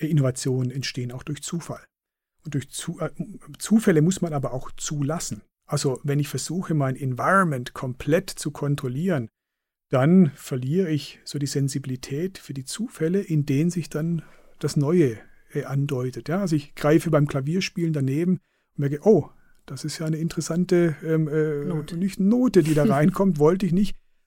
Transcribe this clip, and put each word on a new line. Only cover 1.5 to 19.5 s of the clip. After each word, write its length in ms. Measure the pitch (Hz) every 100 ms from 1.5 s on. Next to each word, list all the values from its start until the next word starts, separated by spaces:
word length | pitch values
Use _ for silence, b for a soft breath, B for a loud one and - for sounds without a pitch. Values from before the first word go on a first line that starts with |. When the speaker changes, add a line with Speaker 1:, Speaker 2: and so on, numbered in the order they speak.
| 170 - 120 - _ _ _ _ _
Speaker 1:
Und 100 | -
durch 160 | 139 -
Zu-, 300 | - - 175
äh, 100 | 156 - 196 - - 143
Zufälle 440 | - 220 220 160
muss 180 | 160 185
man 120 | 170
aber 200 | 147 131
auch 180 | 131 - -
zulassen. 640 | - 147 139 165 - - - _ -
Also 340 | 143 147 123
wenn 160 | 143 143
ich 100 | 143
versuche, 460 | 135 - 170 -
mein 220 | 156 135 131
Environment 800 | 135 123 139 190 180 135 123
komplett 560 | - 135 127 147 170 190
zu 200 | - 156
kontrollieren, 800 | 147 143 143 131 131 185 156 113 _ _ _ _ _ _
dann 400 | 131 139 185 160
verliere 560 | - - 131 127 175 180
ich 300 | 151 - -
so 140 | - 147
die 80 | 143
Sensibilität 920 | 147 139 135 131 127 - 139 185 190
für 160 | -
die 100 | 135
Zufälle, 560 | 131 - 226 - 160 190
in 260 | 202 156 143
denen 240 | 139 175
sich 180 | 175 151
dann 340 | 151 165 170 b b b -
das 180 | 147 156
Neue, 420 | 143 180 139 107 - - _
äh, 120 | 147
andeutet. 640 | - 139 143 131 127 - -
Ja, 120 | 180
also 160 | 196 151
ich 180 | -
greife 360 | - 147 160 170
beim 160 | 156 143
Klavierspielen 640 | 143 135 180 180 - 165
daneben 480 | 151 135 143 175 180 - _ _
und 40 | -
merke, 220 | 143 143
"Oh, 280 | 202 190 - b b